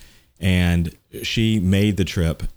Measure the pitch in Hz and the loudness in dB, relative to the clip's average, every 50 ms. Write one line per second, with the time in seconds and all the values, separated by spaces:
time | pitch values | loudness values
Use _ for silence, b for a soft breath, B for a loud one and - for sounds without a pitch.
0 | B B B B B B B - - 95 92 90 90 87 87 87 85 82 - - | B B B B B B B -4 -2 0 2 2 2 2 2 2 0 -2 -6 -10
1 | _ _ - - - - - 123 113 113 110 110 90 92 98 98 104 107 98 87 | _ _ -14 -12 -10 -6 -2 0 0 0 0 0 2 2 2 2 2 2 0 0
2 | 92 80 - 101 85 82 78 - - - - | -2 -2 -2 -2 0 0 -2 -2 -6 -8 -8